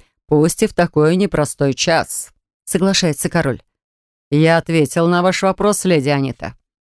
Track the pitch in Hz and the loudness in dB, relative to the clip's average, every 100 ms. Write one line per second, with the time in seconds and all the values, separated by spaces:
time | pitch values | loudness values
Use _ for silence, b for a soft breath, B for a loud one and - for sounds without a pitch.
0 | b b - 151 165 - 220 - 175 151 | b b -2 2 2 0 -2 0 0 2
1 | 151 185 202 - 143 - 139 127 - 160 | 2 2 0 -2 -2 -2 -2 -2 0 -2
2 | - - - _ _ _ - 180 190 190 | -2 -8 -12 _ _ _ -6 -2 0 0
3 | 170 143 - 175 147 117 _ _ _ _ | -2 -2 -4 -2 -2 -6 _ _ _ _
4 | _ _ - 147 160 165 - 165 139 175 | _ _ -2 2 4 2 0 0 0 0
5 | 170 175 185 175 190 180 202 202 185 160 | 0 2 0 0 -2 0 -2 0 0 0
6 | 135 139 135 - - - _ _ | 0 -2 -4 -6 -14 -16 _ _